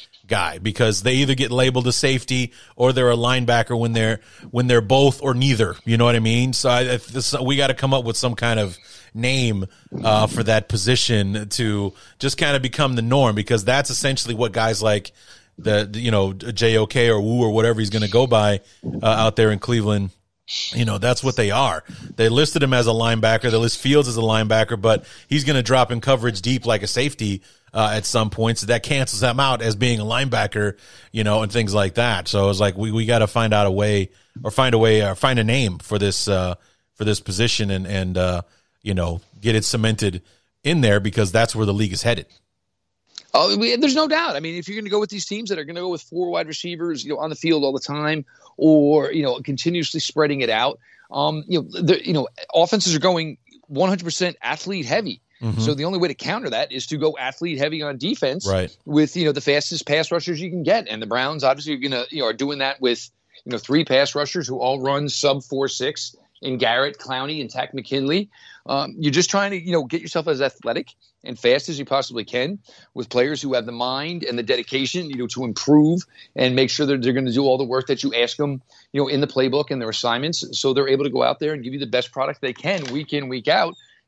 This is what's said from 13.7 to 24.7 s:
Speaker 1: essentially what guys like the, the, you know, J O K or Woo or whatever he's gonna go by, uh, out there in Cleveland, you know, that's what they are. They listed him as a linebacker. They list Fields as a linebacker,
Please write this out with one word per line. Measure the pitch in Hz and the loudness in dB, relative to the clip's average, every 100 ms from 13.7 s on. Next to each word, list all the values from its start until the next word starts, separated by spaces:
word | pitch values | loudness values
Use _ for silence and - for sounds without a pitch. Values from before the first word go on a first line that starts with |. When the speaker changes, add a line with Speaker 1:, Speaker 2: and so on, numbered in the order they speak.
| 135 - | 0 0
Speaker 1:
essentially | 120 139 135 113 | -2 -2 -2 -4
what | 110 120 | -2 -2
guys | 110 113 104 | 0 0 0
like | 110 104 - _ - - _ - | 2 0 -2 _ -20 -20 _ -6
the, | 110 104 101 | 0 2 0
the, | 107 | -4
you | 120 | 2
know, | 107 98 | 2 2
J | 95 - 104 113 110 | -2 -8 0 4 4
O | 107 | 2
K | 131 120 | 2 4
or | 107 | 4
Woo | 110 123 | 2 2
or | 113 | 2
whatever | 110 117 113 | 4 2 2
he's | 107 | 0
gonna | 107 104 | -2 2
go | 117 131 | 4 4
by, | 113 104 101 - _ | 4 4 0 -4 _
uh, | - - 110 | -10 -2 2
out | 110 110 107 | 4 2 4
there | 110 | 4
in | 104 | 2
Cleveland, | - 120 104 104 98 - _ _ - - - | 0 0 2 0 -2 -8 _ _ -10 -8 -6
you | 117 | -2
know, | 113 95 | -2 0
that's | 117 120 | 0 0
what | 131 123 | 0 0
they | 104 | 2
are. | 110 123 80 - - - - | 2 0 -2 -8 -16 -8 2
They | 113 | 4
listed | 120 151 170 | 4 2 2
him | 135 | 2
as | 127 117 | 4 4
a | |
linebacker. | 113 113 113 110 113 127 | 2 2 2 4 2 2
They | 110 | 2
list | 117 - | 2 0
Fields | 131 147 131 | 2 4 4
as | 113 | 0
a | |
linebacker, | 113 110 110 110 110 | 2 2 4 2 2